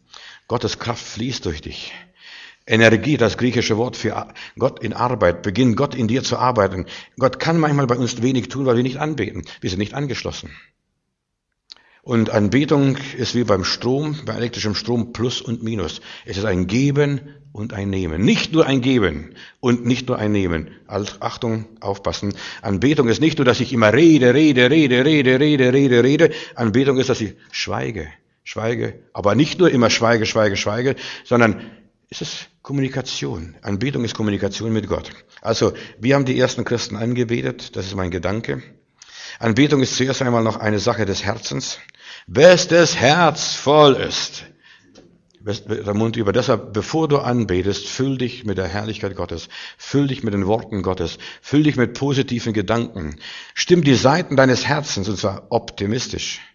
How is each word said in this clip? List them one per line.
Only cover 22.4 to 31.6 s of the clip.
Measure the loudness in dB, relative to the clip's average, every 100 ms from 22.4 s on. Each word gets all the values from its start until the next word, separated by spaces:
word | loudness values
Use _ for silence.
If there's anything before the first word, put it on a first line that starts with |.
| -12 -10
Anbetung | -4 0 2 2 2
ist | 2
nicht | 2 2
nur, |
dass | 2 2
ich | 0
immer | 4 4
rede, | 8 8 8 6
rede, | 6 4 6 6
rede, | 6 4 4
rede, | 4 4 4 4
rede, | 4 4 4
rede, | 4 6 6
rede. | 4 4 2 2 -12
Anbetung | -4 0 2 2 2
ist, | 0
dass | -2
ich | -4 -8 _
schweige, | -10 -6 -6 -6 -8 -12 -16 _ _
schweige. | -14 -6 -4 -2 -4 -8 _
Aber | -2 2
nicht | 2 2 4
nur | 4
immer | 6 2
schweige, | 4 2 2 0
schweige, | 0 0 0
schweige, | -4 -2 -4 -4 -10 -16
sondern | -2 4 4 2